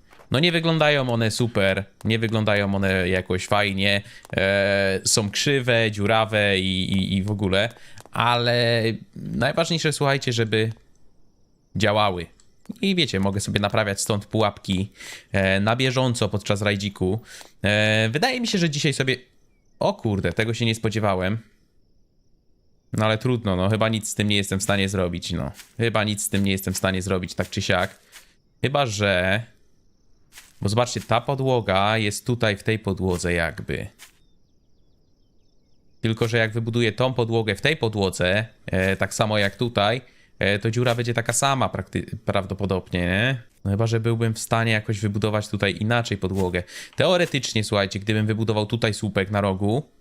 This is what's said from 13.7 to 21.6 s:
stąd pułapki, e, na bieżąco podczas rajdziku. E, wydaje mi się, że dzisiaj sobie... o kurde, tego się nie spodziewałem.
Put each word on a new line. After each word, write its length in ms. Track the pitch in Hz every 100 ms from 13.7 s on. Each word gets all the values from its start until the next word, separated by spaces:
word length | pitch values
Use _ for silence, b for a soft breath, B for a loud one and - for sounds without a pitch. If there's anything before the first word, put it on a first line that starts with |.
| 113 104 98
stąd 260 | - 104 -
pułapki, 680 | 110 104 - - 92 101 B B B B
e, 280 | 98 95 98
na 160 | 104 120
bieżąco 520 | 131 131 127 117 104
podczas 340 | 101 - 101
rajdziku. 580 | 104 101 101 - 92 110 B B B B
E, 460 | 101 107 107 107 110
wydaje 280 | 117 240 254
mi 60 | 233
się, 120 | 196
że 120 | 170
dzisiaj 220 | 143 151
sobie... 240 | 131 131 127 - _ _ _ _ _
o 160 | 185
kurde, 380 | - 113 95 90
tego 220 | - 113
się 100 | 117
nie 100 | 117
spodziewałem. 640 | 113 113 107 104 92 92 113 - _